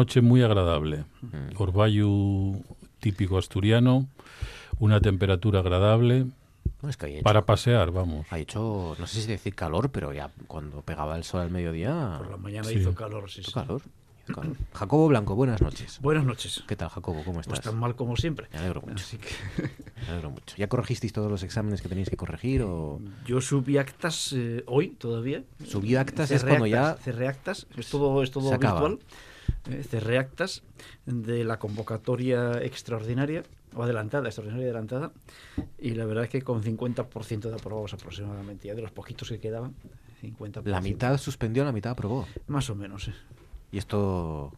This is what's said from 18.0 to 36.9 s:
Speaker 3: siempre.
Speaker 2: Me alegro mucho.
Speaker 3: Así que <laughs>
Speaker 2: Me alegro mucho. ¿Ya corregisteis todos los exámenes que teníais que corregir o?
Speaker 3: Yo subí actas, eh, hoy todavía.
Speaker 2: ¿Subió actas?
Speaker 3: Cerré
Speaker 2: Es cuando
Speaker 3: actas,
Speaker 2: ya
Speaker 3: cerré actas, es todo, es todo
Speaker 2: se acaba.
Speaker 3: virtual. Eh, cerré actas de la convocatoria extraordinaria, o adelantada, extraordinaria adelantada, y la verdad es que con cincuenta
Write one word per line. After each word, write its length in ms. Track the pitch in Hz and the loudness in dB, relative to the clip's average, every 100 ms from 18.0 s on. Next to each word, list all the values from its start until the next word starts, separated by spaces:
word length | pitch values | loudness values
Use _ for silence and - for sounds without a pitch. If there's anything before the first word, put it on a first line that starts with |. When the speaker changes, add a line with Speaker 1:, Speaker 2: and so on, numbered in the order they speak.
| 120 120 | -2 0
Speaker 3:
siempre. 300 | 165 147 - | -2 -4 -8
Speaker 2:
Me 60 | 78 | -6
alegro 240 | 90 - | -4 -4
mucho. 140 | - 104 | -6 -10
Speaker 3:
Así 140 | - 110 | -10 -12
que 120 | - | -10
<laughs> 720 | - 98 - 156 - - - | -10 -8 -6 -6 -8 -16 -12
Speaker 2:
Me 60 | 120 | -8
alegro 220 | 85 78 | -6 -8
mucho. 240 | 64 - - | -12 -14 -6
¿Ya 100 | 101 | -2
corregisteis 460 | 120 98 - 110 | -2 -2 -4 -4
todos 160 | 110 104 | -2 -2
los 120 | 101 | -2
exámenes 380 | 95 117 107 98 | -4 -4 -2 -4
que 80 | 90 | -4
teníais 220 | 92 95 | -4 -4
que 80 | - | -4
corregir 420 | 82 78 123 131 | -6 -4 -2 0
o? 380 | 107 85 76 71 104 98 | 0 -2 -4 -8 -10 -12
Speaker 3:
Yo 160 | - 127 | -2 -2
subí 380 | 131 143 131 139 | 2 0 2 2
actas, 560 | 135 - 170 156 - 135 | 2 -4 -4 -4 -4 -2
eh, 260 | 117 117 123 | -2 -4 0
hoy 240 | 127 180 | 0 0
todavía. 520 | - 117 113 123 160 269 - | -4 -4 -4 -2 -6 -8 -16
Speaker 2:
¿Subió 360 | 151 104 104 127 | -6 -2 2 2
actas? 280 | 135 - 147 | 2 0 2
Speaker 3:
Cerré 80 | 143 | 2
Speaker 2:
Es 80 | 131 143 | 6 4
cuando 60 | 110 117 | 6 4
Speaker 3:
actas, 200 | 147 - | 2 0
Speaker 2:
ya 40 | |
Speaker 3:
cerré 260 | - 117 127 | -6 -4 -4
actas, 380 | 139 - 190 - - | -4 -8 -8 -10 -12
es 100 | 117 | -4
todo, 340 | 143 139 139 | 0 2 4
es 80 | 131 | 2
todo 200 | 139 135 | 0 0
Speaker 2:
se 40 | 131 | 4
acaba. 240 | 127 87 151 | 4 4 2
Speaker 3:
virtual. 100 | 208 - - - - - - - | 0 -8 -20 -20 -4 -2 -2 -6
Eh, 140 | 135 | -8
cerré 360 | 139 113 107 123 | -4 -4 2 2
actas 440 | 135 - 185 - - - - - - | 0 -4 -6 -6 -16 -20 -20 -14 -6
de 380 | 120 113 120 | -4 -2 0
la 140 | 113 110 | 0 -2
convocatoria 1040 | 104 104 107 110 - 123 127 123 120 120 | -4 -6 -6 -4 -2 -2 2 2 2 0
extraordinaria, 800 | 127 - - 113 110 123 143 160 - - - | -4 -8 -8 -6 -2 -2 0 -2 -8 -18 -12
o 80 | - | -4
adelantada, 440 | 120 117 107 143 120 | -2 -2 -2 -2 -2
extraordinaria 380 | 110 104 120 127 | -6 -6 -4 -4
adelantada, 460 | 113 107 127 165 - - - - - - - | -4 -4 -6 -6 -10 -20 -20 -10 -10 -10 -6
y 120 | 131 | -4
la 140 | 113 110 | -2 -2
verdad 180 | 107 | -2
es 60 | 120 | -2
que 100 | 135 | -2
con 200 | 127 117 | -2 -2
cincuenta 440 | 107 110 123 | -2 -2 -2